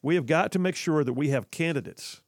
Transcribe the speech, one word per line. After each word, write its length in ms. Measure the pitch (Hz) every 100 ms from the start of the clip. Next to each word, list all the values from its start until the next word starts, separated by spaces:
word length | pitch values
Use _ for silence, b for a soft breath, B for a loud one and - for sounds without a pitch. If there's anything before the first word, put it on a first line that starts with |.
We 120 | 135
have 120 | 175 120
got 260 | 160 208
to 60 | 185
make 160 | 180
sure 300 | 175 - 156
that 80 | 135
we 160 | 123 143
have 220 | 135 -
candidates 720 | - 165 143 87 - - -